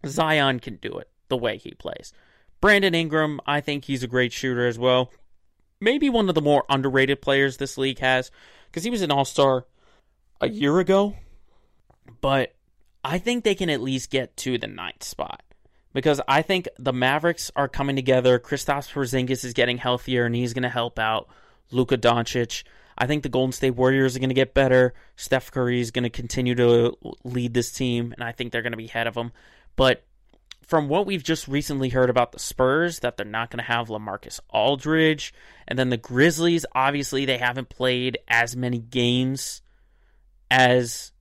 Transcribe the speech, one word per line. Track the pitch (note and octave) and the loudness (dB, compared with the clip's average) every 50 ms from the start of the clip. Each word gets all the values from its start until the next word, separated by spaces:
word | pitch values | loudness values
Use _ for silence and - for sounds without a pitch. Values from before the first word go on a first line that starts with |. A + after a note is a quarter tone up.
| - | -10
Zion | D3 C3+ - E3 D#3 D#3 D3+ C#3+ C3+ C3 A#2+ | -6 -2 -2 0 2 2 2 2 2 0 -2
can | - - G#2 | -6 -12 -16
do | - - - E2+ - | -10 -10 -10 -10 -10
it | - _ _ _ _ _ | -12 _ _ _ _ _
the | C3 B2 | -2 0
way | A#2 A#2 G#2 | 0 -2 -4
he | - - - | -4 -10 -18
plays. | - _ - - - - - - _ - _ _ _ _ _ _ - _ | -18 _ -12 -12 -12 -12 -16 -20 _ -20 _ _ _ _ _ _ -6 _
Brandon | - G3+ G#3 G3+ G3 F#3+ E3+ | 4 6 6 6 4 2 2
Ingram, | E3 E3 D#3+ D3 D#3 D#3 D3+ D3+ C#3+ - | 2 0 0 0 0 0 0 -2 -6 -4
I | - C#3+ D3 | -2 -2 -2
think | C#3+ - C#3+ C#3+ - | -2 -4 -6 -6 -4
he's | - C#3 B2+ | -6 -4 -4
a | B2+ A2+ | -4 -2
great | A#2+ B2+ B2 A#2 | 0 0 0 0
shooter | - - - C3 B2 A#2+ B2 | -2 -4 -4 -4 -2 0 0
as | A#2+ A#2 A2 | 0 0 0
well. | A#2+ B2+ B2+ B2+ B2+ - - _ - _ - _ _ _ _ _ _ _ _ _ | 2 4 4 4 2 -2 -8 _ -20 _ -20 _ _ _ _ _ _ _ _ _
Maybe | G3 G#3+ C4 C#4+ D4 C#4 | 0 0 2 2 0 2
one | A#3+ A3+ G#3 F#3+ | 2 2 2 2
of | E3 | 2
the | D#3+ | 2
more | D3 D3 D3 C#3 - - | 2 4 2 2 2 2
underrated | C#3 C3+ C3 C#3 C3 C3+ C3+ C3 C#3 C3+ | 0 0 0 0 2 2 2 2 0 -2
players | - - C#3 C#3 C#3 C#3 B2+ | 0 0 2 2 2 0 0
this | - C#3 C3+ - - | -4 -8 -8 -4 -4
league | C3+ C3+ B2+ - | -4 -4 -4 -2
has, | C3 B2+ C3 B2+ B2+ - - - - - - - - _ | 0 0 2 0 0 -4 -12 -20 -20 -20 -20 -20 -20 _
'cause | - E3+ E3 | -10 -6 -4
he | A#3 | -4
was | A#3+ A3 | -2 -2
an | F#3+ D3+ | 0 0
All-Star | C#3+ C#3 C3+ - - - C#3 C3+ C3 B2+ B2 _ _ _ _ _ _ _ _ _ _ _ _ _ _ - | 2 0 0 0 2 4 4 4 4 0 -2 _ _ _ _ _ _ _ _ _ _ _ _ _ _ -4
a | - B2+ | -4 -4
year | G#3+ G#3 C#3+ C#3+ D3+ F3+ | -2 0 0 2 4 2
ago. | F3+ F#3 F#3+ G3 G3+ G#3 G3+ - - - - - - _ _ _ _ _ _ _ _ _ _ _ _ - A2+ _ | 4 4 4 2 2 0 -4 -10 -18 -20 -20 -20 -20 _ _ _ _ _ _ _ _ _ _ _ _ -20 -14 _
But | - C3+ C3+ C3+ B2+ - _ _ _ _ _ _ _ _ _ _ | -2 0 2 0 0 -2 _ _ _ _ _ _ _ _ _ _
I | - C3 D3+ F3+ | -6 -4 -4 -2
think | F3 A#3+ B3 A#3+ A3 | -2 -2 -2 0 0
they | G#3+ G3 | 0 0
can | - F#3+ E3+ | 0 0 -2
at | D3 B2+ | 0 -2
least | A#2 C3+ C3+ C3 B2 - | -2 -4 -4 -4 -6 -2
get | - C3+ B2 - _ - | -4 -4 -4 -4 _ -10
to | - C3 B2 A#2 | -6 -4 -4 -4
the | - | -4
ninth | - G#2 E2+ F2+ F2 - _ | -6 -10 -8 -10 -10 -10 _
spot, | - - - - - - - - _ _ - _ _ _ _ _ _ _ _ | -16 -14 -8 -8 -8 -8 -8 -16 _ _ -20 _ _ _ _ _ _ _ _
because | C3+ C3 D#3 D3 C#3 - - | 0 2 2 2 2 0 0
I | C3+ D3+ | 0 0
think | D#3+ - F#3+ F#3 E3+ - - - | 2 0 -2 -2 -2 -6 -12 -6
the | B2+ C3 | -4 -4
Mavericks | B2+ B2 B2+ B2+ C#3 D3+ D3+ E3+ E3 - - - - | 0 2 2 2 2 2 0 0 -2 -2 -8 -8 -4
are | - C#3+ C3+ | -4 -4 -2
coming | - - C#3 C#3 C3+ | -2 -4 -2 -2 -2
together. | C3+ B2+ C3 C3 B2+ B2 B2+ B2 A#2+ | -2 2 2 2 4 6 4 4 4
Kristaps | B2 - D3 C#3 - - C#3+ C#3+ C#3+ - | 2 -4 -6 -4 -2 -2 -2 -2 -4 -8
Porzingis | - D3 C3+ A#2+ B2+ C3 B2+ B2 C3 A#2+ - | -6 -6 -4 -2 -2 -2 0 -2 -4 -4 -4
is | B2 A#2 | -4 0
getting | - A#2+ A#2+ B2 - | 0 2 2 0 -2
healthier, | - B2 B2 A#2+ - - B2+ B2 A#2+ | -2 -2 -2 -2 -2 -2 0 0 0
and | A#2 A#2 | 0 0
he's | A#2+ B2 A#2+ | -2 -4 -4
gonna | A#2 C3 B2+ B2 | -4 -4 -4 -2
help | A#2 B2 A#2 A#2+ _ - | -2 -4 -4 -4 _ -4
out | A2 A2 A2 G#2+ - _ - _ _ _ _ _ _ _ | -2 -2 -2 -4 -6 _ -20 _ _ _ _ _ _ _
Luka | - B2 B2+ - C3+ | 0 0 2 2 0
Doncic. | B2 A#2 A#2+ A#2 A#2+ A#2 - - B2+ A#2+ A2 - - - _ _ - _ _ _ | 2 4 4 4 4 0 -2 -2 -4 -4 -4 -6 -12 -14 _ _ -20 _ _ _
I | - B2 | -4 -2
think | B2+ D3+ D3+ | -2 -2 -2
the | C3+ D3 | -2 -2
Golden | - C3 C3 C3 | 0 0 0 0
State | B2+ - - C3 | -2 -2 -2 -2
Warriors | B2 A#2 B2+ B2+ C3+ C3+ C3+ C3 B2 | 0 2 2 4 4 4 2 2 0
are | C3 | -2
gonna | C3 C3 B2+ | -2 0 2
get | C3 C3 B2+ _ | 2 0 2 _
better. | C#3 C3+ C3 B2+ B2+ B2+ B2 - - _ - _ | 2 4 6 6 6 6 4 2 -6 _ -20 _
Steph | - - - C#3 C3 - - | -18 -4 -2 -2 -2 -2 -4
Curry | - C3 B2 B2 B2 B2 | -4 -2 -2 0 0 -2
is | A#2+ A2+ | -2 -2
gonna | A#2 B2+ A#2+ A#2+ | -4 -4 -4 -4
continue | - - A#2+ A#2 - C3 B2+ B2 B2 | -6 -8 -10 -6 -4 -2 0 0 2
to | A#2+ A#2+ A#2+ A#2+ A#2 A#2 B2 - _ - - - _ _ | 4 6 6 6 6 4 2 -2 _ -14 -16 -16 _ _
lead | B2 B2 B2 A#2+ A#2+ A2+ | -8 -6 -4 -4 -2 -2
this | A#2+ A#2 - | -2 -2 -2
team, | - - C3+ B2 A#2+ A#2+ A#2 A#2+ | -4 -4 -4 -2 -2 -2 -4 -6
and | A2+ - | -8 -10
I | A#2+ A#2 | -12 -12
think | A#2 - B2 A#2+ | -8 -10 -10 -6
they're | - A#2+ | -6 -6
gonna | A2+ A#2+ A#2 | -6 -6 -8
be | A2 A2+ | -8 -12
ahead | A#2 - A#2 A#2 | -8 -6 -4 -4
of | A#2 A2 | -4 -4
'em. | A#2+ A#2 A#2+ - _ _ - _ _ _ - _ | -6 -8 -8 -10 _ _ -20 _ _ _ -12 _
But | - C3+ C3 A#2+ - _ _ _ _ _ _ _ _ _ _ - _ | 2 4 4 4 2 _ _ _ _ _ _ _ _ _ _ -20 _
from | _ _ F3 D#3+ D3 C#3 | _ _ 0 0 2 2
what | D3 F#3 G#3 | 0 -2 0
we've | F#3+ G3+ F3+ | -2 -4 -4
just | C3+ - E3 D#3 - | -2 -4 -4 -4 -4
recently | - C3+ D3 C#3+ - D3 C3+ C3+ B2+ | -4 -4 -4 -4 -4 -4 -2 -2 0
heard | A#2+ C3 B2+ B2 | 2 2 2 4
about | A#2+ B2 A#2+ - | 4 2 0 0
the | - - | -2 -12
Spurs, | - - - - C3 B2+ C3+ D#3 E3+ F3 E3 - | -12 -10 -2 0 2 2 2 2 0 -2 -4 -4
that | - A#2+ - - | -6 -6 -6 -6
they're | G2+ | -10
not | G#2 G#2+ A2+ A#2 A#2 | -6 -6 -6 -6 -6
gonna | - A#2 A#2 | -8 -10 -4
have | - A#2+ A#2 A#2 A2 | -2 -2 -2 -2 -4
LaMarcus | A2 G#2+ G#2+ G#2+ F#2+ G#2 - B2 - - - _ | -8 -10 -8 -8 -10 -10 -10 -14 -18 -18 -16 _
Aldridge, | - G#2+ G#2+ B2+ C#3+ C#3 - D3+ D#3+ D#3+ D#3+ D#3 D#3 C#3+ - - - - - - - - - - | 0 2 2 2 2 0 0 0 2 4 4 4 2 0 -6 -14 -16 -20 -20 -20 -20 -20 -10 -6
and | - B2+ | -2 0
then | C3 B2+ | 0 0
the | B2 A#2 | 0 -4
Grizzlies, | - - B2 B2 C#3+ F3 D#3+ D3+ E3+ F3 E3+ E3 - - | -4 -4 2 4 4 4 4 2 0 2 2 0 -2 -2
obviously | - B2+ C3 C#3 C#3+ C#3+ C#3 - - C3+ C#3 | -2 0 0 0 0 -2 -4 -2 -2 -2 0
they | C3 C3 | 0 -2
haven't | A#2+ B2 B2 A#2+ C3+ B2 _ | 0 -2 -2 -2 -4 -10 _
played | - _ B2 B2+ B2+ B2 B2 B2+ A2+ - _ - | -6 _ 0 0 0 0 -2 -4 -4 -6 _ 0
as | A#2 A#2 A#2 A#2 B2 | 2 2 2 0 -2
many | B2+ B2+ B2 B2 A#2+ | -4 -4 -2 -2 -4
games | A2+ A#2 - B2+ A#2+ B2 B2 B2+ B2+ C3 C3+ C3+ - - - - _ _ _ _ _ _ _ _ _ _ _ _ _ _ _ _ _ _ | -6 -4 -2 0 2 2 2 2 0 -2 -4 -6 -8 -10 -12 -14 _ _ _ _ _ _ _ _ _ _ _ _ _ _ _ _ _ _
as | B2+ C3 B2+ B2 B2+ B2+ B2 A#2+ - - - - _ _ | 4 6 6 6 6 4 2 0 -8 -12 -14 -16 _ _